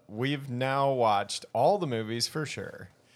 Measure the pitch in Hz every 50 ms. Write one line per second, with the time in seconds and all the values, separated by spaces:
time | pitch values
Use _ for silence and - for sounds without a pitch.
0 | _ - 104 110 127 139 147 139 139 135 123 123 131 135 135 139 139 139 135 127
1 | 117 110 104 98 104 101 - - - - - 113 127 165 202 196 175 143 120 113
2 | 110 107 117 120 117 - - 156 151 - - - - - - - - - - _
3 | _ _ _